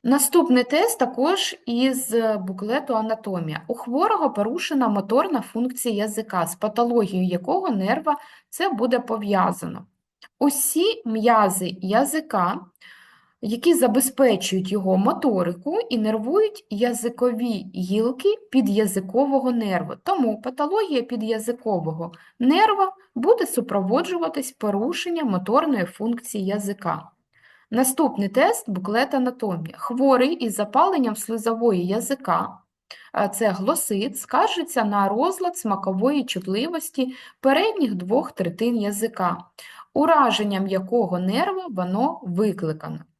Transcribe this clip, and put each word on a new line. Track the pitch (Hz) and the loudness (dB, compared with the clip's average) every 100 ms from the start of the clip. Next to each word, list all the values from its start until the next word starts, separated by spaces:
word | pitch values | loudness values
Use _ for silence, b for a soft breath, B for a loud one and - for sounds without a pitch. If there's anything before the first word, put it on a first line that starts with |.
| 226 | 2
Наступний | 277 - 349 277 254 | 2 4 4 6 2
тест | 247 302 453 - | 4 2 2 2
також | 247 254 285 392 - - - | -2 0 0 0 -2 -6 -4
із | 233 262 262 - 226 220 214 | 0 0 0 -2 0 0 -2
буклету | 185 185 208 262 269 220 | -4 -8 -4 -4 -2 -2
«Анатомія». | 220 220 214 185 156 151 - | -2 -4 -4 -4 -4 -6 -8
У | |
хворого | - - 262 403 440 294 | -8 -4 0 2 2 0
порушена | 202 208 330 - 285 233 | 0 -2 -4 -2 0 2
моторна | 202 196 240 370 277 | 0 2 2 2 -2
функція | - 226 247 254 247 208 | -4 -4 -4 -2 -4 -2
язика, | 214 214 220 185 165 | -2 -4 -4 -2 -2
з | - | -2
патологією | 214 214 240 240 196 185 185 | -4 0 2 2 2 0 0
якого | 175 - 359 370 | -2 -2 -2 0
нерва | 208 190 294 311 285 B B B | -2 0 0 0 -2 B B B
це | - 381 | -2 -2
буде | 233 240 240 | 0 0 0
пов'язано. | 247 220 208 196 180 180 165 - - _ _ _ B _ | 0 -6 0 2 2 -2 -10 -12 -18 _ _ _ B _
Усі | 277 - - 311 392 453 226 | 0 2 -2 2 2 0 -4
м'язи | 220 220 226 202 180 185 185 | 2 4 6 4 2 -4 -6
язика, | 190 214 285 311 311 202 180 190 - _ B B B B B B | 0 2 2 -2 -2 0 0 -2 -10 _ B B B B B B
які | 214 233 339 | -6 0 2
забезпечують | 269 247 220 269 - 269 190 - 190 185 | 4 4 2 0 4 4 4 0 -2 -2
його | 202 190 190 | -2 2 2
моторику, | 214 330 285 196 175 175 285 392 466 | 2 2 0 2 0 -4 -4 -4 -2
інервують | 233 214 220 220 381 427 - _ | -2 0 -2 0 2 2 -2 _
язикові | 202 240 233 233 240 247 220 240 202 185 190 | -2 -2 0 -6 0 -2 0 -4 -4 -6 -8
гілки | 180 208 226 254 392 440 - | -2 0 0 0 0 0 0
під'язикового | 262 202 202 208 190 185 226 277 269 247 | 2 2 2 2 -2 -2 0 2 2 0
нерву. | 240 214 - 156 - | 0 0 -2 -4 -8
Тому | - 381 233 214 | -2 0 0 -2
патологія | - 254 294 403 381 277 | -8 -4 0 0 0 -2
під'язикового | 247 240 220 220 220 247 220 190 156 160 170 B B _ | -2 -6 -2 -2 -4 -4 -2 -2 -2 -6 -10 B B _
нерва | 247 339 440 403 381 - b 240 | 2 4 4 4 0 -2 b -2
буде | 302 466 370 | 2 4 2
супроводжуватись | - - 202 185 254 359 359 320 - 262 | -2 0 -2 2 0 0 -2 -2 -4 -8
порушенням | _ 214 202 247 339 370 339 277 | _ -2 0 -2 -4 -4 -2 0
моторної | 185 190 254 320 233 175 | -2 2 0 2 0 -2
функції | - 220 233 - 208 190 | -4 -4 -4 -6 -6 -2
язика. | 208 196 196 - 156 - _ _ b b b b | -2 -4 -4 -4 -6 -8 _ _ b b b b
Наступний | 226 262 - 285 - 196 | 0 2 2 2 2 0
тест, | 220 339 466 - | 4 2 2 -4
буклет | 185 190 220 269 | -6 -2 -2 0
анатомія. | 269 254 254 214 170 160 - | 0 -2 -2 -4 -4 -8 -10
Хворий | - 247 269 254 262 | -6 2 4 6 4
із | 339 233 190 | 0 -4 -4
запаленням | 208 254 359 349 240 208 | 0 4 4 4 0 -2
слизової | - 226 226 226 233 185 180 | -6 -4 -2 0 2 2 0
язика, | 185 185 185 - 170 196 - _ _ _ B B | -2 -2 -4 0 -2 -2 -10 _ _ _ B B
а, | - 202 | -2 -2
це | 202 220 | 0 0
глосит, | 185 196 330 - 202 240 - | 0 0 -2 -2 -2 -4 -8
скаржиться | - 269 415 359 - 254 | -2 0 2 0 -4 -2
на | 214 202 196 | 0 2 2
розлад | 208 349 381 359 349 | 2 0 0 -4 -4
смакової | 220 196 - 185 247 294 254 | -4 -2 -2 0 2 0 -2
чутливості | 185 185 196 302 330 - - 254 254 B B | -6 -4 -4 -2 -6 -6 -4 -4 -4 B B
передніх | 269 285 440 427 254 185 | 2 4 2 0 -2 -2
двох | 180 247 - | 0 -2 -2
третин | - 175 165 233 233 | -4 -6 -2 -2 0
язика, | 202 202 226 - 180 175 - - B B B | -2 -4 -6 -2 -4 -4 -10 -20 B B B
ураженням | - 311 415 254 208 208 196 196 | 2 4 6 4 2 -2 -2 -2
якого | 190 190 240 190 175 | -2 0 0 0 0
нерва | 185 226 370 381 359 | 0 0 0 -2 -6
воно | 190 180 196 277 330 | -6 -2 0 -2 -2
викликано. | 214 175 214 - 160 156 160 156 - _ | -6 0 0 0 -4 -6 -8 -12 -14 _